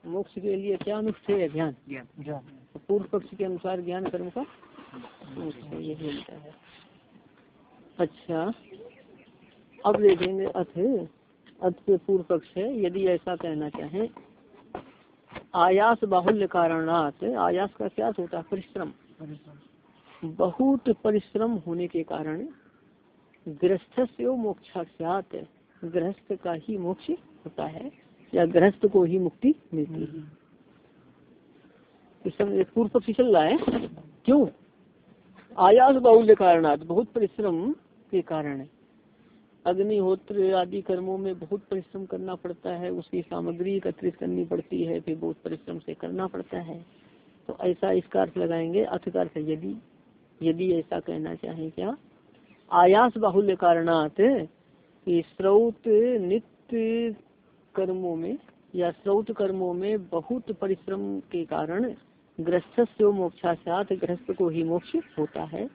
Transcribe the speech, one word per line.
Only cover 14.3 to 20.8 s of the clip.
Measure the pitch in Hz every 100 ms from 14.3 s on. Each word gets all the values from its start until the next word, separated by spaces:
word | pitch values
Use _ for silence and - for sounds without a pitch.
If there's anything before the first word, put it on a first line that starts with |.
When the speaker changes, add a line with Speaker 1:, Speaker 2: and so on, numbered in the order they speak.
| - _ - - - - _ _ _ _ - - 180
Speaker 1:
आयास | 175 190 220 233
बाहुल्य | 208 185 175 220 190
कारणात, | 180 170 165 160 170 151 -
आयास | 196 240 180 180 196 -
का | 208
क्या | - 226
अर्थ | 208
होता | 175 170
है? | 160
परिश्रम। | 196 - 196 160
Speaker 2:
परिश्रम। | 135 _ - 156 151 - 147 _ _ _ _ _ - 165
Speaker 1:
बहुत | 160 180 170 262 269